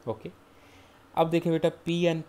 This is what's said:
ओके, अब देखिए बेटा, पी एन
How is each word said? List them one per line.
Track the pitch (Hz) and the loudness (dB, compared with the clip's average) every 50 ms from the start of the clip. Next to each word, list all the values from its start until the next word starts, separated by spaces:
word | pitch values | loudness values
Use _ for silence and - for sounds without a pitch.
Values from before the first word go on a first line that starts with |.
| - 120 | -10 -8
ओके, | 107 - - 180 - - - - - - - - - - - - - - - - - | -8 -8 -12 -16 -18 -20 -20 -20 -20 -20 -20 -20 -20 -20 -20 -20 -20 -20 -20 -6 -2
अब | - 165 160 | 0 0 2
देखिए | 170 165 - 170 | 0 0 0 0
बेटा, | 160 160 170 165 | 0 2 0 0
पी | - - - 170 170 170 175 | -2 -4 -4 -2 0 2 2
एन | 170 165 160 156 | 2 0 0 -4